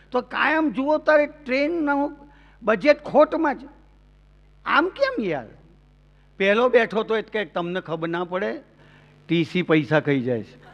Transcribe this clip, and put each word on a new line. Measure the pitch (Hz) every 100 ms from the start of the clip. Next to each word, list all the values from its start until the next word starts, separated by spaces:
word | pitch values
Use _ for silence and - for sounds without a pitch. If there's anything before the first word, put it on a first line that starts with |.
| _
તો | 247
કાયમ | - - 254 311 320
જુઓ | 196 269 302
તારે | 302 302 294
ટ્રેનનું | 294 - 254 294 339 294 285 285 285 - - - _
બજેટ | - 220 262 190
ખોટમાં | - 262 302 302 311 233
જ. | 262 - _ _ _ _ _ _ _ _
આમ | - 240 349
કેમ | - 539 508
યાર?" | 202 147 110 - - _ _ _ _ _ _ -
પહેલો | 196 208 247
બેઠો | 240 226 196
તો | 214 220
એટલે | 214 214
કે, | 202
"તમને | 185 175 185
ખબર | 165 165 165
ના | 170
પડે, | 180 180 214 285 - _ - - - _ -
ટી | 165
સી | 160 185
પૈસા | 160 160 135 151
ખાઈ | 147 139
જાય | 120 120
છે." | 98 - -